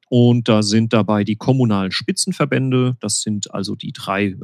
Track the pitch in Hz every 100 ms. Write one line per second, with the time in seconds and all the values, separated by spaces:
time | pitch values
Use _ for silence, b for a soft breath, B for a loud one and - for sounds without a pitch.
0 | _ 123 120 120 120 107 104 110 113 113
1 | 98 104 104 104 - 131 120 101 95 -
2 | - 190 - 175 143 131 131 127 127 123
3 | 107 - - 104 - 101 98 101 - -
4 | - 98 101 95